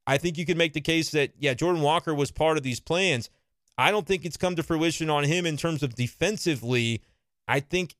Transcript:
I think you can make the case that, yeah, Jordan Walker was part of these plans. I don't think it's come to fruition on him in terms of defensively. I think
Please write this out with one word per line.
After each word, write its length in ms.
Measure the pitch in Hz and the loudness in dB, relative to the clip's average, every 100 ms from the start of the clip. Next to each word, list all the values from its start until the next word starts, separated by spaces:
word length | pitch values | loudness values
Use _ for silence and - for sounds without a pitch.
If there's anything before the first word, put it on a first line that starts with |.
| - | -2
I 120 | 139 | 0
think 200 | 170 160 | 0 -4
you 80 | 170 | -2
can 120 | 165 | 2
make 140 | 170 | 2
the 80 | 151 | 0
case 300 | 139 165 160 | 0 0 0
that, 220 | 151 139 - | 0 -2 0
yeah, 160 | 143 | -2
Jordan 280 | 123 170 170 | 0 0 2
Walker 320 | 143 165 165 | 2 2 0
was 160 | 147 139 | -2 -2
part 260 | - 156 156 | 0 2 2
of 60 | |
these 160 | 131 117 | -2 -6
plans. 500 | - 170 190 127 - _ _ _ _ - | -2 0 2 0 -2 _ _ _ _ 0
I 140 | 139 | 2
don't 160 | 208 156 | 2 0
think 180 | 190 | -2
it's 120 | 165 - | -4 -4
come 180 | 180 170 | -2 -2
to 60 | |
fruition 480 | - 165 165 156 160 | -2 0 0 0 0
on 140 | 147 | 0
him 220 | 143 175 170 | 2 0 0
in 100 | 147 | -2
terms 260 | 170 156 | -2 -2
of 120 | 143 | -4
defensively. 1080 | 117 120 - 170 220 175 135 117 123 117 113 _ _ _ _ - | -4 -6 -2 -2 0 -2 -2 0 0 2 -2 _ _ _ _ -2
I 120 | 135 | -2
think 360 | 139 180 180 - | 0 -4 -4 -10